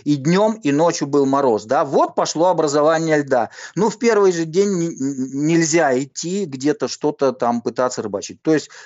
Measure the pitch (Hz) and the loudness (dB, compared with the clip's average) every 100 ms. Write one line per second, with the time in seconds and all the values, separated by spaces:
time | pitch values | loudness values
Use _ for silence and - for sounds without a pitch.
0 | - 147 139 185 214 220 143 143 170 160 | -4 -2 2 2 2 0 0 2 2 0
1 | 143 143 135 135 139 107 107 143 147 185 | 0 0 2 2 2 0 0 -2 0 0
2 | 320 - 165 156 180 170 151 147 147 160 | 0 0 -2 2 2 2 0 2 2 2
3 | 160 151 139 127 107 - - 165 220 208 | 2 0 2 0 0 -6 -10 -2 -2 0
4 | 233 214 196 170 160 165 202 185 170 - | 2 4 4 2 -2 0 0 0 -2 -4
5 | 135 135 131 135 151 165 160 165 147 127 | -6 -4 -6 -2 0 2 2 2 2 0
6 | 139 - 165 196 180 131 143 147 123 - | -2 -8 -6 -6 -6 -4 -2 -2 -4 -4
7 | 147 147 135 127 120 120 123 117 123 - | -6 -2 -2 0 -2 -2 -4 -2 -2 -4
8 | 107 98 - 101 156 156 - - | -6 -8 -8 -8 -2 -2 -2 -14